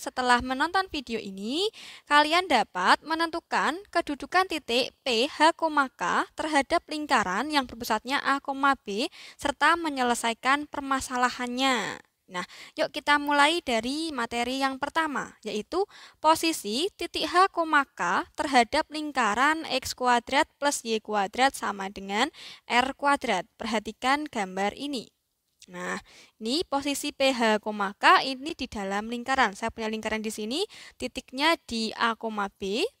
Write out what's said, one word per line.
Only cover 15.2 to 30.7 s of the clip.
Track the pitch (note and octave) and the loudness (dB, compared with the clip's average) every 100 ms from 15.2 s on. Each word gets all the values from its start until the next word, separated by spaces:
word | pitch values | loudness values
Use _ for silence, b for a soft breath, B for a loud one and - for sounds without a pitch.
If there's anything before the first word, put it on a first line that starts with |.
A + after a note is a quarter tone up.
| F#3 - | -8 -10
yaitu | G#3+ G#3 - E4+ G4+ B B B | -8 -6 -4 -4 -4 B B B
posisi | D#4 D#4+ E4 D#4 G#3 A#3 F#4 - | 2 4 2 -2 -4 -2 -4 -4
titik | E4+ - D4 | -8 -4 0
H, | E4+ F#4+ E4+ D#4+ D4+ C4+ | 4 4 2 2 2 2
K | - F3 G#3 F4+ - | -2 0 0 -2 -6
terhadap | C#4+ C4+ A#3 D4 - | 2 4 4 2 -2
lingkaran | D4+ D4+ C4+ A3 A3 C#4+ D#4+ - | -6 -6 0 0 4 2 2 -2
X | C4 - | -4 -4
kuadrat | - B3 A#3+ - C4+ D#4+ - | -2 2 2 2 0 0 0
plus | C#4+ - A#3 | -2 -2 -2
Y | A3 | -4
kuadrat | - G#3 G3 B3 C4+ | -2 -2 -2 2 2
sama | - G#3+ G3+ F#3+ | 2 -6 -4 -8
dengan | G3+ G3 G#3 C#4+ B B B - | -8 -4 0 0 B B B 0
R | A#3 C4 - | 2 2 0
kuadrat. | C#4+ C#4+ A#3+ F#3 - - | 0 0 0 -2 -2 -10
Perhatikan | A3 A3 A3 - F#3+ G3 D4+ | -4 -4 -4 -4 0 0 -2
gambar | A#3 F#3 F#3 G3+ - | -6 -4 -2 -2 -2
ini. | C#4+ C4 - _ _ _ _ _ - F3+ | -8 -8 -10 _ _ _ _ _ -16 -10
Nah, | F3+ F#3+ B B B - | -6 -8 B B B -10
ini | A3 D4+ | -4 -2
posisi | - C#4 C#4+ C#4 D4 | -2 -4 -2 -4 -6
P, | - C4+ B3 | 0 0 2
H, | A3+ G#3+ A3 G#3 G3 - | 2 2 -2 -4 -6 2
K | D4 - | 4 4
ini | C4+ C4 D4 E4 | 2 -6 -8 -10
di | C4 | -10
dalam | A3 G3 G3+ A3 | -6 -4 -4 -4
lingkaran. | A#3+ A#3+ C4 A3 | -8 -2 0 0
Saya | G3 A3+ | 0 -8
punya | A3+ A3 | -6 -6
lingkaran | A3 G#3+ A3 | -6 -6 -6
di | G#3+ | -6
sini, | A3 G#3+ D4 G#4 | -8 -6 -4 -6